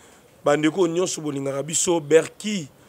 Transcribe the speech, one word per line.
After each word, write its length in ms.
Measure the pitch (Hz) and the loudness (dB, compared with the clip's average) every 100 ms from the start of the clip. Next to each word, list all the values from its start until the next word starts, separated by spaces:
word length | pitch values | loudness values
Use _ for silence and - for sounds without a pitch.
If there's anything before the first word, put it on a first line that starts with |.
| - - _ _ | -20 -20 _ _
Bandeko 420 | 147 147 156 160 170 | 0 2 2 2 0
Nyonso 340 | 165 180 - | 0 -2 -4
Bolingara 420 | 151 139 135 135 | -6 -6 -4 -6
Biso, 340 | 147 - 185 170 | -4 -2 0 0
Berki 680 | 143 160 139 - 208 202 139 - | 4 4 4 -4 -6 -6 -8 -16